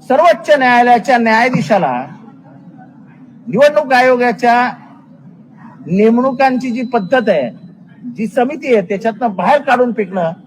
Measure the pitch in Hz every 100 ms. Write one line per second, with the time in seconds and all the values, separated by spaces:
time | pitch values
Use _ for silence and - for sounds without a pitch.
0 | - 262 339 330 339 294 254 240 247 240
1 | 247 247 226 220 254 254 - 202 151 123
2 | 135 - - - - - - - - -
3 | - - - - - 208 285 302 294 254
4 | 254 254 247 214 247 240 247 - - -
5 | - - - - - - - - - 185
6 | 220 233 262 262 269 254 254 233 247 240
7 | 180 254 220 165 123 - - - - -
8 | 247 240 208 - 247 302 277 233 180 202
9 | 220 220 247 185 185 285 277 247 247 220
10 | 190 190 165 175